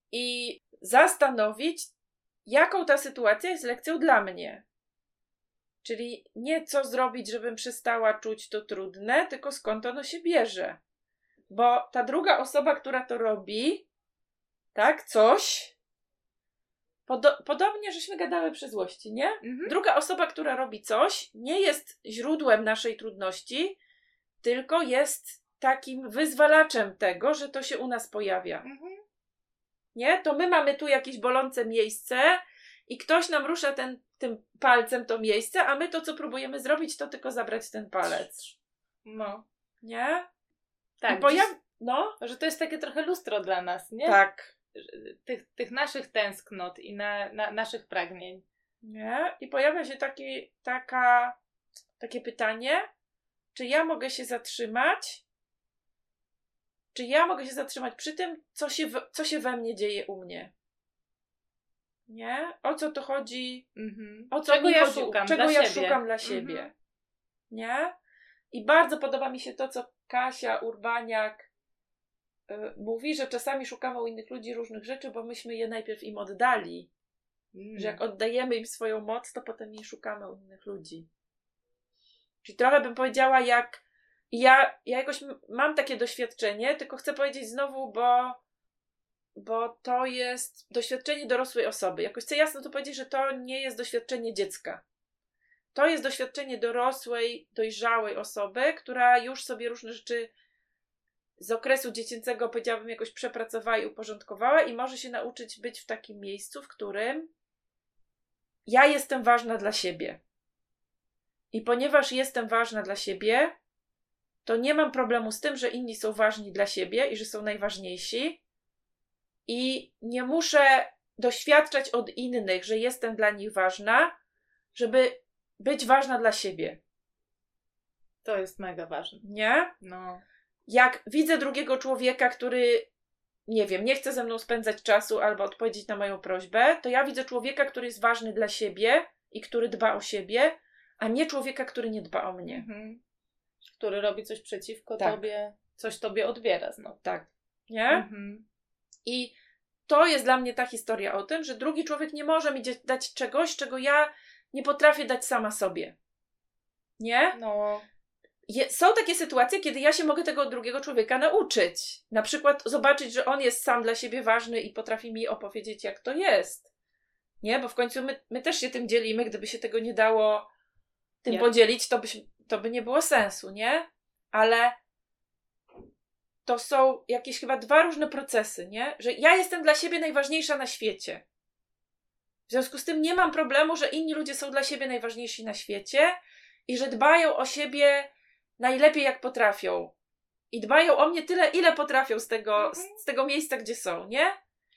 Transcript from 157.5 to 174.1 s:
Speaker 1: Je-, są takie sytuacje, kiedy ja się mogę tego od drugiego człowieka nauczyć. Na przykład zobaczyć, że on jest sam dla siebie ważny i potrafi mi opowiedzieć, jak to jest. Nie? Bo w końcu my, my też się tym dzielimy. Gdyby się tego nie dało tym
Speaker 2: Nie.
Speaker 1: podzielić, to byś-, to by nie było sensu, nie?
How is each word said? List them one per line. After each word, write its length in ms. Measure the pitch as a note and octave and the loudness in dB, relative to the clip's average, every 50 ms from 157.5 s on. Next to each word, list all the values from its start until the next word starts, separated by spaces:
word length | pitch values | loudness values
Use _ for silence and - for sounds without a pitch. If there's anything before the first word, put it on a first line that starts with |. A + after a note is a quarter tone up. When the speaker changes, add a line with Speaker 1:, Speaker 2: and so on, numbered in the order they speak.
| G#3 G#3 G#3 G#3 G#3 G#3 - - _ _ _ _ _ _ _ _ _ _ _ - G#3 | -2 0 0 -2 -2 -4 -8 -14 _ _ _ _ _ _ _ _ _ _ _ -6 -2
Speaker 1:
Je-, 160 | B3+ - - | 0 0 0
są 240 | - - E4+ F#4 A4+ | 2 4 6 6 6
takie 220 | A4+ A4 - E4+ | 6 4 2 0
sytuacje, 440 | E4 E4+ - - B3+ A#3+ B3 G4 G4 | -2 -2 0 4 4 4 4 2 0
kiedy 200 | G4 D4+ A#3 C4+ | 0 -2 0 2
ja 140 | C4+ D4+ D4+ | 4 4 4
się 100 | F4 E4 | 4 4
mogę 200 | D4+ D4 D4 - | 2 2 2 0
tego 180 | D#4 - B3+ | 0 0 0
od 80 | C#4 A#3 | 0 0
drugiego 320 | B3 A#3+ A3 A#3+ A#3+ C#4 | -2 -6 -6 -6 -6 -6
człowieka 360 | C#4 D4 C4+ A#3+ A3 A3 B3+ B3+ | -6 -2 0 0 2 2 2 4
nauczyć. 840 | D4 D#4+ F4 G#4+ F4+ - - A3+ F3+ F3 F3 - - - - - _ - | 4 4 4 4 2 2 2 2 2 2 0 -4 -10 -10 -12 -16 _ -4
Na 100 | A3 A3 | -2 -2
przykład 420 | A3 - - D4 D4+ C#4+ C#4+ C#4+ - | 0 0 0 2 4 4 4 4 2
zobaczyć, 480 | A3+ C#4 C4+ A3 C#4 C#4+ C#4 C#4+ A#3 A3+ | -2 0 2 4 4 4 4 0 -4 -4
że 120 | B3 - | -2 0
on 160 | B3+ C#4 C#4 | 0 0 2
jest 220 | C4+ A#3+ A#3 - - | 2 0 0 0 0
sam 200 | C#4 A#3+ A#3+ A3+ | 2 2 2 2
dla 120 | A3+ A#3 | 0 -2
siebie 280 | A3+ B3 A#3 G#3+ C4 A3+ | -2 -4 -6 -6 -2 2
ważny 380 | A3+ A3+ A#3 A3+ A3+ A#3 A3+ | 2 2 2 2 -2 -4 -6
i 120 | - G#3+ - | -6 -6 -8
potrafi 400 | A3+ A3 - A3+ A3 A3+ A#3 A3+ | -8 -6 -4 -6 -6 -6 -8 -8
mi 140 | A3 A3+ - | -6 -4 -4
opowiedzieć, 560 | A3 - A3 G3+ - A3+ F#3+ A3 G#3+ - - | -4 -6 -8 -10 -10 -10 -10 -10 -10 -8 -8
jak 160 | G3 G3 - | -10 -10 -8
to 140 | - A#3+ C4+ | -8 -6 -4
jest. 580 | D#4+ G4 F4+ A3+ F#3+ - - - - _ _ _ _ _ _ _ _ _ _ _ _ _ _ _ - - | 0 2 2 2 2 2 -2 -8 -18 _ _ _ _ _ _ _ _ _ _ _ _ _ _ _ -10 -4
Nie? 160 | G#3 A#3 C#4 | -2 -2 -2
Bo 80 | B3 A3+ | -2 -4
w 80 | - | -2
końcu 280 | - A#3+ A#3+ - C4 B3+ | -2 -2 -2 -2 -4 -6
my, 160 | C4+ C4+ - _ - | -6 -8 -10 _ -10
my 120 | A3 C4 | -8 -6
też 180 | C4 E4 F4+ - | -2 -2 -2 -2
się 100 | - F4 | -2 -4
tym 180 | - B3 B3 A3 | -4 -6 -2 2
dzielimy. 380 | A3+ A#3 A3+ A3 A3 A3+ A#3+ | 2 2 2 2 0 -2 -2
Gdyby 220 | A3 G#3 G3+ G#3 A3 | -4 -4 -8 -8 -8
się 120 | - A3+ | -10 -8
tego 200 | - A3 A3 A3+ | -6 -4 -4 -4
nie 140 | A3+ A#3 B3 | -4 -2 2
dało 560 | A3+ A3 A3 A3+ A3 G#3+ G#3+ G#3+ G#3 - - _ _ _ _ _ _ _ _ _ _ _ _ _ _ | 2 4 4 6 6 4 4 2 0 -2 -8 _ _ _ _ _ _ _ _ _ _ _ _ _ _
tym 120 | - B3 A#3 | -4 -2 0
Speaker 2:
Nie. 60 | - | 4
Speaker 1:
podzielić, 480 | A#3+ A#3+ A3+ A#3 A3+ G#3+ B3 A3+ - - | 4 6 8 8 6 6 6 0 0 0
to 100 | - - | 0 0
byś-, 180 | - - - G#3+ - - _ _ _ - | 0 -4 -12 -12 -16 -20 _ _ _ -6
to 120 | A3+ G3+ | -6 -4
by 100 | G3+ A3+ | -4 -4
nie 100 | A#3 B3 | -4 -4
było 200 | A3 A#3+ C4 D4+ | -4 0 0 2
sensu, 480 | D#4+ - D4 B3 G#3 G3 - - - F#3+ | 2 4 4 4 4 2 -2 -6 -12 -12
nie? 380 | G3 G#3 A3 A#3+ C#4+ E4 E4 - _ _ _ _ | -8 -4 0 2 2 0 0 -4 _ _ _ _